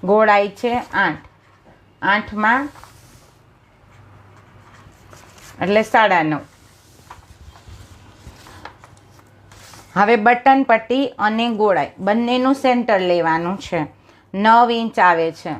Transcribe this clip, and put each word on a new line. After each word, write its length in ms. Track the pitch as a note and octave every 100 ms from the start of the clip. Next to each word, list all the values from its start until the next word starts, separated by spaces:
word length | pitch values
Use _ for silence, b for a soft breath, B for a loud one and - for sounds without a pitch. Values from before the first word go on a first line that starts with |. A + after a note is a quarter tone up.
ગોળાઈ 480 | F#3 G#3+ G#3+ G#3 G3+ G3+
છે 100 | A#3+ A#3+ - -
આઠ, 240 | F#3 D#3 - _ _ _ _ _ _ _ F#3
આઠમાં 540 | G#3 G#3 G#3 G#3+ B3 C#4+ - - - - - _ _ _ _ _ _ _ - - - _ - _ - - - - _ _ - - - - -
એટલે 200 | F3+ G#3 A3
સાડા 300 | F3+ D#3+ F3+
નવ. 180 | D#3 D3 - _ _ _ _ _ - - _ - - - - - - - - - - - - - - - - - _ - _ _ _ - - - - F3+
હવે 180 | G#3 A#3
બટન 420 | G#3+ A#3+ C4+ C4+ C4+
પટ્ટી 320 | A3+ A3+ B3+ C#4 - G#3
અને 180 | A3 A#3+ G#3+
ગોળાઈ 320 | G#3 F3 C#3+ - F#3+
બંનેનું 500 | A3 A#3+ B3+ C4 C#4
સેન્ટર 340 | C4 B3 A#3 G3+ F3+
લેવાનું 440 | F3 E3 D#3+ E3+ G3 -
છે. 120 | E3+ D3 _ b b b
નવ 340 | F#3+ G#3+ A#3 A#3+ A#3
ઇંચ 180 | A3+ A3+ F3+
આવે 240 | E3+ E3 D#3+
છે 140 | F3